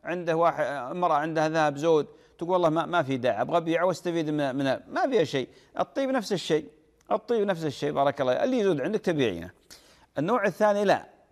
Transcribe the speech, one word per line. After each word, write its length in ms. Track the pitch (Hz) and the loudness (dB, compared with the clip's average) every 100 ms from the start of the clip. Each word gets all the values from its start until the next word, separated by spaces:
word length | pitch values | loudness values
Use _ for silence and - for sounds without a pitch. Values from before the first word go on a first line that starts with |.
عنده 320 | 147 180 170 160 | -6 -6 -2 2
واحد، 300 | 170 147 135 | 2 2 -4
امرأة 500 | 143 123 175 175 151 | -4 -6 -2 2 2
عندها 340 | 156 160 156 | 0 0 0
ذهب 280 | 160 151 139 | 2 0 0
زود، 300 | 165 156 147 - _ _ | 2 2 2 -10 _ _
تقول: 140 | 170 | -2
"والله 180 | 185 170 | 2 2
ما، 160 | 156 151 | 2 0
ما 180 | 170 | -2
في 140 | 135 135 | 0 0
داعي، 240 | 120 104 | 0 0
أبغى 160 | 135 170 | 0 0
أبيعه 280 | 165 165 180 | 0 0 0
واستفيد 440 | 170 175 170 156 | -2 -4 -2 -2
من، 260 | 151 139 131 | -2 -2 -2
من"، 80 | 135 120 - | -2 -2 -4
ما 200 | 285 359 | -2 0
فيها 140 | 240 | 2
شيء. 240 | 156 139 123 - _ - | 0 -2 -6 -12 _ -6
الطيب 300 | 185 - 269 | -4 -2 -2
نفس 240 | 262 202 | -2 -2
الشيء، 320 | 185 - 156 - - _ _ _ | -4 0 -2 -2 -20 _ _ _
الطيب 360 | 220 - 233 202 | -4 0 0 0
نفس 180 | 170 160 | -2 -4
الشيء، 260 | 123 143 | -4 -4
بارك 300 | 147 139 139 | 2 0 2
الله، 220 | 131 127 | 0 2
اللي 160 | 123 254 | 0 2
يزود 220 | 196 156 | 2 0
عندك 180 | 143 214 | -2 -2
تبيعينه. 500 | - 156 120 85 87 - _ - _ _ _ - | -2 0 0 -2 -10 -18 _ -20 _ _ _ -4
النوع 280 | 160 240 202 | 0 0 0
الثاني 400 | - 214 202 202 | 2 2 2 2
لا 200 | 131 - _ _ | 2 -2 _ _